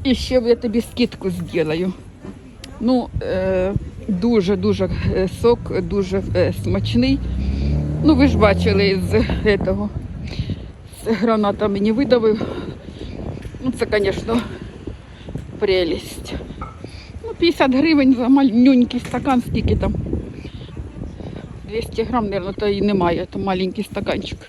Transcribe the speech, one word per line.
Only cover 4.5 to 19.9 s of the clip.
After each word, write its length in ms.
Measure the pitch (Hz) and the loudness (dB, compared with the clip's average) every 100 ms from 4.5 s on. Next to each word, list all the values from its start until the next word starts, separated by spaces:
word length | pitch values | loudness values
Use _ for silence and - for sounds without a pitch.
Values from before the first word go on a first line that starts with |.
| 202 208 196 185 180 - 196 | 2 2 2 0 0 0 2
е, 140 | 185 - | 0 2
сок, 400 | 233 240 - - | 4 4 0 -4
дуже, 420 | 175 202 185 190 185 180 | 0 -2 0 -2 0 2
е, 180 | 175 180 | 2 0
смачний. 560 | - 190 190 240 262 269 - - - - - - - - | -2 0 2 2 4 2 0 -2 0 0 2 0 0 2
Ну, 120 | - 285 | 4 6
ви 120 | 285 | 6
ж 100 | - | 6
бачили 640 | 208 180 175 196 202 196 175 | 4 4 4 4 4 2 2
з 20 | 208 226 - 214 | 0 2 0 2
этого, 440 | 202 190 196 208 - - - - - - - - - - - | 2 2 -2 -2 -6 -10 -10 -10 -8 -6 -6 -10 -16 -20 -10
з 40 | - | -4
граната 600 | 220 226 220 208 190 208 | 0 2 2 0 0 -2
мені 240 | 202 208 | 0 0
видавив. 500 | 220 277 247 220 214 - - - - - - - - - - - - | 2 4 4 4 2 -2 -6 -10 -12 -14 -14 -12 -10 -10 -10 -12 -6
Ну, 80 | 254 233 | -6 -4
це, 60 | 226 | 0
конечно, 560 | 214 196 185 - 233 220 - - - - - - - - - - - | 2 0 -2 -2 -2 -2 -10 -14 -14 -14 -14 -18 -18 -12 -12 -12 -4
прелість. 760 | 208 185 170 202 - - - 185 - - - - - - - - | 0 2 0 -4 -8 -14 -10 -10 -10 -12 -14 -12 -16 -16 -16 -14
Ну, 60 | 453 427 | -12 2
п'ятдесят 360 | 339 - 285 254 | 2 4 4 4
гривень 400 | 320 294 262 240 | 4 6 6 4
за 140 | 247 | 6
малюнький 680 | 269 277 220 247 254 240 247 | 6 6 6 6 6 4 0
стакан, 440 | - 247 294 254 - | -4 -4 2 0 2
скільки 260 | 240 - 220 | -2 0 0
там? 180 | 190 | 0